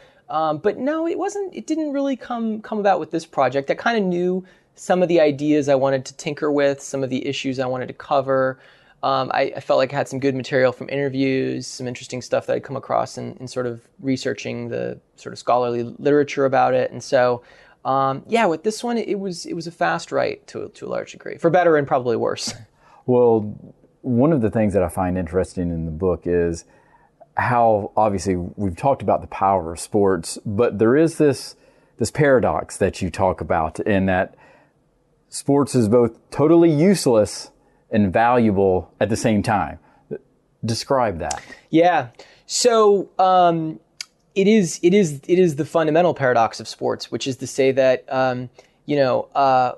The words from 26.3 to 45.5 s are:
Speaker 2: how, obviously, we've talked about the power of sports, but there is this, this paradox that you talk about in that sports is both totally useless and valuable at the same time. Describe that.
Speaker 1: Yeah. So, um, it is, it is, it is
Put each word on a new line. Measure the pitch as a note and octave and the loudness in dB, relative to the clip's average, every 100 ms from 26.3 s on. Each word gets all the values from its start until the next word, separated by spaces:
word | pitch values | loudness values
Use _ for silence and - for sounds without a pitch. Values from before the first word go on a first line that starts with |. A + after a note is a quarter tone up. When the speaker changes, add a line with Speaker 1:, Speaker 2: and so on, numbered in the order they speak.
| F2 E2+ E2 - _ _ _ _ _ - - | 0 0 -4 -10 _ _ _ _ _ -10 -4
Speaker 2:
how, | B2 B2 A#2 G#2 G#2 - | 0 2 4 2 0 0
obviously, | G#2+ G2 G2 F2+ | 0 0 -2 -2
we've | F2 - G2+ E2 | -4 -6 -6 -2
talked | C#3 C3+ | -2 0
about | G2 E2+ | 0 -2
the | - | -4
power | - G2 F#2+ E2 | -2 0 0 -2
of | E2+ | -10
sports, | - G#2+ G2 F2+ - - | -4 0 2 0 -4 -10
but | - G2+ D3 G2 | -6 0 0 2
there | A2+ C#3 | 2 4
is | E3 - | 2 2
this, | D3+ B2+ - - _ _ _ _ | 0 0 -6 -20 _ _ _ _
this | A2 | -6
paradox | - D3 B2+ F#2+ D#2+ - - | 0 4 4 2 -2 -6 -2
that | F#2+ - | -2 -2
you | F#2 | -6
talk | - F#2+ F2+ | 0 0 0
about | E2 F2 D#2 - | -2 -2 -2 -4
in | - G2 F#2+ | -2 0 2
that | F#2 F#2+ - - _ _ _ _ _ _ _ _ | 0 -2 -8 -20 _ _ _ _ _ _ _ _
sports | - - C#3+ C3+ C3 | -8 0 0 2 2
is | G#2 | 4
both | B2 A#2 - _ | 4 2 -2 _
totally | - D3+ E3+ E3+ | -2 4 6 6
useless | D3 F3+ F3+ C#3 A2+ G2+ - - _ _ _ _ | 4 4 4 4 2 2 -4 -16 _ _ _ _
and | A2+ G2 | 0 2
valuable | A2+ A#2 B2 A2+ G2 G2 F#2 - _ | 2 2 4 4 4 2 2 -2 _
at | G#2 | -2
the | A2 | 0
same | A#2+ G#2 | 0 0
time. | G#2+ G#2 D2 E2 _ _ _ - - _ _ _ | 0 -2 -2 -10 _ _ _ -16 -16 _ _ _
Describe | A2+ A2+ - C3+ A2+ D#2+ | -8 -6 -2 0 0 -4
that. | D#2 C#2+ - - _ | -8 -8 -12 -20 _
Speaker 1:
Yeah. | D#3+ F3 D#3+ B2 - - _ - | 4 4 2 -2 -12 -20 _ -10
So, | - B3 A3+ G#3 G3+ - - | 0 2 4 6 4 0 0
um, | F#3 F#3 F3 E3 D#3+ D#3 _ _ - _ _ | 4 6 4 2 -4 -8 _ _ -20 _ _
it | - G3 | 0 4
is, | A3 E3 - | 4 4 2
it | F3 | 4
is, | G3+ E3+ C#3 - | 4 2 -2 0
it | E3+ | 4
is | F3+ | 4